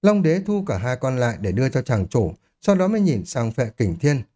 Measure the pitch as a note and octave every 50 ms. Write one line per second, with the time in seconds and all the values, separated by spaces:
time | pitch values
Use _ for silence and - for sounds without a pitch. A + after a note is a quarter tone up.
0 | - G3+ G#3 G3+ F3+ D#3 D#3+ F#3 G3 G#3 G#3 G3+ F#3+ - - F#2 G2 B2 B2+ B2+
1 | - C3 C3 B2+ B2 A#2 A2+ - G2 G2+ F2+ G#2 C3 C3 - C3+ B2+ - B2+ G#2
2 | F#2+ F2+ - G#2+ F2+ D#2+ - _ _ _ _ _ _ - G3+ F#3 F#3 F#3+ A3 A3
3 | G3+ G#3 A3 G3 - - - C3 A#2 A2+ A2+ - B2+ A2 - _ A#2 F#2+ E2 E2+
4 | - C#3+ D3 C3 G#2+ _ _